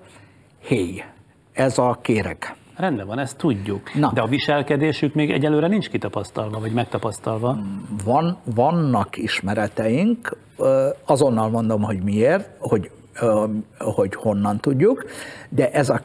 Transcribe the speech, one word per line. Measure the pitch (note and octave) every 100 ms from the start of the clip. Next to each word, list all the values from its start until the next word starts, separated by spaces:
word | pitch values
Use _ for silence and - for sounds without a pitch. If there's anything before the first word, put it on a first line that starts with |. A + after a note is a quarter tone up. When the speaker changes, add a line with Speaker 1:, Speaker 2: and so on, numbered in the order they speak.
| - - - _ _ _
Speaker 1:
héj. | - A#2+ F2+ F#2 - - _ _ _
Ez | - C3 C3
a | B2 A2+
kéreg. | - A2 F2+ - - - - -
Speaker 2:
Rendben | F#3 A#2 G2+
van, | A#2+
ezt | C3 -
tudjuk. | D#3+ G2+ G2 G2 -
Speaker 1:
Na. | D3 D3
Speaker 2:
De | A2
a | A2+
viselkedésük | C#3 - D3 C3+ C#3+ D#3 - D3
még | D#3+ D3
egyelőre | - D3+ D3+ E3
nincs | G#3 -
kitapasztalva, | G#2+ G#2 - G2+ - G#2+ G#2+
vagy | A2
megtapasztalva. | A#2 A#2 A2 A2+ - A#2 A2 A#2+ C#3+ G2 G2 - A2
Speaker 1:
Van, | G2+ C#3 E3+ F3+ -
vannak | A2 C#3 E3+ D3 A#2+ A2+ -
ismereteink, | A2 - F#2 G#2+ G#2 - A2 B2+ G#3+ A#3 - - - -
ö, | C3+ C3+ C3+ -
azonnal | - C#3 C#3 A2+ A2
mondom, | A#2 A2 G#2+
hogy | G#2 G2
miért, | G2 G#2 B2 F#3+ - -
hogy, | - A2 F2 - - -
ö, | A2+ G#2+ A2 G#2+ - -
hogy | A2 G#2+ G2
honnan | - A2+ G2+ G#2 G#2
tudjuk, | D3 C3+ G3+ C4+ - - - - -
de | - C3
ez | D3+ C3+
a | A#2